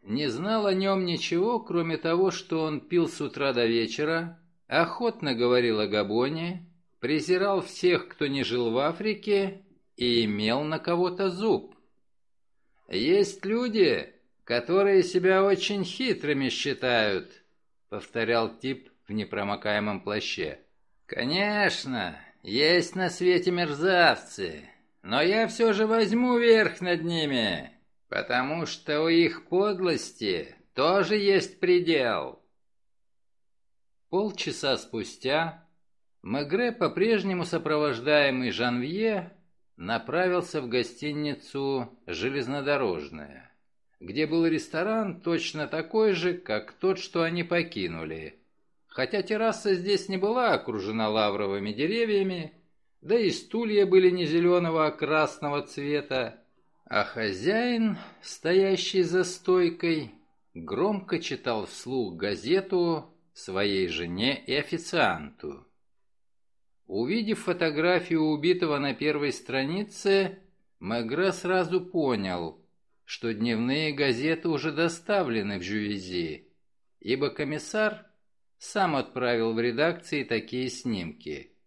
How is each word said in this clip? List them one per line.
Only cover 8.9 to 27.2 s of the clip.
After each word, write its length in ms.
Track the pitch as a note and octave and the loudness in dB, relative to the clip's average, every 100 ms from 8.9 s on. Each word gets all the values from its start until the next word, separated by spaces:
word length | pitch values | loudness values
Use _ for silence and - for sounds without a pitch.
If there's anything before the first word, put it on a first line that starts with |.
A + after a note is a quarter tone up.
| E3 G#3+ G#3 G#3+ G3+ G3 G3 - _ _ - | -2 -4 -4 0 0 0 -6 -16 _ _ -4
и 280 | B2 A#2+ G#2+ | 2 2 2
имел 380 | G#2 G#2+ B2 | 2 0 0
на 160 | D3+ D#3 | 0 -4
кого-то 500 | - E3+ F3+ F3+ F#3+ | 0 2 2 0 -2
зуб. 460 | F3 A3 C3 - - _ _ _ _ _ _ _ _ _ _ - | 0 0 0 -2 -20 _ _ _ _ _ _ _ _ _ _ -6
«Есть 580 | F#2+ C3 G3 G3 - G3 | -2 2 4 2 -2 -4
люди, 680 | A3+ B3 G#3+ E3+ G2 D2 - _ _ | -2 0 4 4 2 -2 -14 _ _
которые 600 | - A#2+ A#2+ F#3 G3 F#3+ | -2 -2 2 2 6 6
себя 400 | F3+ F#3 F3+ F#3+ | 4 4 4 4
очень 400 | G3 F#3+ - G3+ | 4 2 0 -2
хитрыми 640 | F3+ - B3+ G3 D3 C#3 C3 | -4 -2 -2 0 0 0 0
считают», 960 | - C#3+ C3 B2+ A#2+ G#2+ F#2+ - - _ _ _ _ - | -2 -4 -2 2 4 4 0 -4 -16 _ _ _ _ -12
повторял 680 | G#2 - A#2+ A2+ A#2 A2+ - | -12 -8 -4 2 2 0 -4
тип 320 | B2+ C3 - _ - | -8 -8 -10 _ -8
в 40 | |
непромокаемом 920 | G#2+ G2+ G2+ G2+ G2+ G#2+ G#2 G#2 G2 | -6 -4 -4 -4 -4 -2 0 0 -4
плаще. 600 | - G#2 - - D#2 - _ _ _ _ - | -4 -4 -4 -6 -6 -8 _ _ _ _ -12
«Конечно, 1120 | - B2 E3+ G#3 G#3 G3 - C#3 B2+ F2+ - - _ | -6 -2 0 0 2 0 0 -4 -4 -4 -8 -18 _
есть 540 | - A2 D3+ F3 E3+ F#3 | -4 2 4 4 2 -2
на 140 | F3+ | -4
свете 420 | F3 F3+ F3+ F#3 | 0 4 4 4
мерзавцы, 1160 | F3 E3+ C#3+ F3+ F3+ E3 A2+ - - F2+ D2+ - - _ _ | 0 0 0 2 6 6 4 -2 -8 -8 -8 -16 -20 _ _
но 180 | - B2 | -2 0
я 260 | E3 A3 A3+ | 2 2 0
все 260 | - A3+ | 2 2
же 120 | G#3 A3 | 2 2
возьму 520 | A3+ G#3 A3+ B3 A#3+ | 2 2 2 2 4
верх 440 | A#3 A3 G3+ - | 6 6 4 0
над 220 | F3+ E3+ | -2 -2
ними, 680 | E3 E3+ | 0 -2